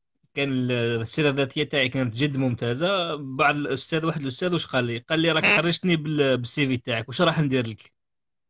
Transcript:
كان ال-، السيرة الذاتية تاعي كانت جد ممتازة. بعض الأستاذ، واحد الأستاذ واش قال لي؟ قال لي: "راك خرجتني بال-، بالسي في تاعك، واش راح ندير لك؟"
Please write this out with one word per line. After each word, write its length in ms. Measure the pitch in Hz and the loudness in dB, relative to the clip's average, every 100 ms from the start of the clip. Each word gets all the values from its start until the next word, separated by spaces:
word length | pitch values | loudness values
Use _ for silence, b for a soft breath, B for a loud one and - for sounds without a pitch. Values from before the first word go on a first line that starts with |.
| _ _ _ | _ _ _
كان 160 | - 139 | -4 -2
ال-، 500 | 131 123 123 117 117 | 0 0 0 0 0
السيرة 280 | 113 - 147 | -2 2 2
الذاتية 340 | 139 135 151 | 2 -2 -2
تاعي 260 | 147 147 127 | -2 0 0
كانت 260 | 135 123 110 | 0 -2 0
جد 220 | 147 135 | -2 0
ممتازة. 800 | 131 117 120 127 175 196 170 151 | -2 0 -2 -2 0 0 -2 -6
بعض 400 | 135 131 147 147 | -6 0 2 2
الأستاذ، 500 | 139 127 - 160 165 | -2 -4 -4 -2 -2
واحد 160 | 160 | -2
الأستاذ 320 | 135 123 180 | -6 -4 -2
واش 120 | 170 - | -2 -2
قال 180 | 131 | -2
لي؟ 160 | 120 117 | 0 -4
قال 200 | - 160 | -2 0
لي: 120 | 165 | 2
"راك 140 | 160 - | 2 2
خرجتني 500 | 202 170 165 185 165 | 2 2 0 0 0
بال-، 420 | 151 147 139 123 | 0 2 4 2
بالسي 300 | 120 - 135 | 0 0 0
في 100 | 127 | 0
تاعك، 300 | - 113 110 | -2 -6 -4
واش 120 | 123 | 0
راح 180 | 165 160 | 2 2
ندير 280 | 147 127 113 | 2 2 -2
لك؟" 260 | 104 - _ _ _ _ _ | -8 -18 _ _ _ _ _